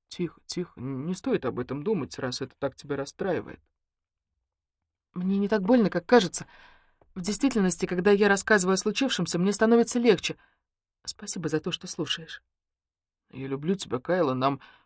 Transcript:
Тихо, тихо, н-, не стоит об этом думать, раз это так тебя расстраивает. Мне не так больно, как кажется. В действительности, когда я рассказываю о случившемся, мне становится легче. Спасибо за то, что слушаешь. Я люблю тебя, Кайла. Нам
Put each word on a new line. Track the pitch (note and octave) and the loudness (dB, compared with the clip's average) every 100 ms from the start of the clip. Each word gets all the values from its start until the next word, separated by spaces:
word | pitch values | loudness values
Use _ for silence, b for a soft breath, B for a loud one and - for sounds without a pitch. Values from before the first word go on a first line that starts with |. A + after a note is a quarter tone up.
| - | -16
Тихо, | - E3+ - - | -8 -8 -8 -10
тихо, | - F3 - | -8 -8 -8
н-, | B2+ C3+ D#3 | -8 -6 -6
не | |
стоит | F#3 C4+ G#3+ B2+ | -4 -2 -2 -2
об | G2+ | -4
этом | B2 C3+ | -6 -6
думать, | D3+ G3+ B2+ - | -2 -2 -4 -6
раз | B2+ B2 | -6 -6
это | B2+ - | -10 -8
так | - - | -8 -8
тебя | C#3+ C#3+ | -8 -6
расстраивает. | C#3 - F#3+ D#3 - - _ _ _ _ _ _ _ _ _ _ _ _ _ _ _ | -6 -6 -4 -4 -4 -14 _ _ _ _ _ _ _ _ _ _ _ _ _ _ _
Мне | F3+ F#3 G3 | -6 -2 0
не | G3+ | 0
так | A3 | 0
больно, | F#3 B3+ F#3+ | 4 4 4
как | F3 - | 0 4
кажется. | B3 F3+ - - b b b b b _ | 4 4 -2 -8 b b b b b _
В | F#3+ | -10
действительности, | F3+ G#3 C#4 A3 F#3 - F#3 | -6 0 0 2 0 0 -2
когда | F3+ F#3+ | 0 4
я | G3+ G#3 | 6 6
рассказываю | G3 - G#3+ F3+ | 4 4 4 4
о | F#3+ | 0
случившемся, | A3 G3+ C4+ - E3+ E3+ | 0 0 -2 0 -2 0
мне | F#3+ | 0
становится | G3+ A3 A#3 A#3 B3 | 2 4 6 4 2
легче. | A#3+ F3+ - - _ _ _ _ _ _ - | 4 2 0 -10 _ _ _ _ _ _ -16
Спасибо | - G#3 G3 D#3 | -12 -10 -6 -2
за | D#3 | -2
то, | F3+ | -4
что | - F3+ | -8 -8
слушаешь. | - D3+ - D#3+ - _ _ _ _ _ _ _ _ _ | -8 -6 -6 -8 -18 _ _ _ _ _ _ _ _ _
Я | B2+ C3+ | -12 -6
люблю | C3+ D#3 G3 | -4 -2 -4
тебя, | - B2+ | -2 -6
Кайла. | - F3+ D3 | -2 0 2
Нам | B2+ C3+ C3+ b b | 2 0 -2 b b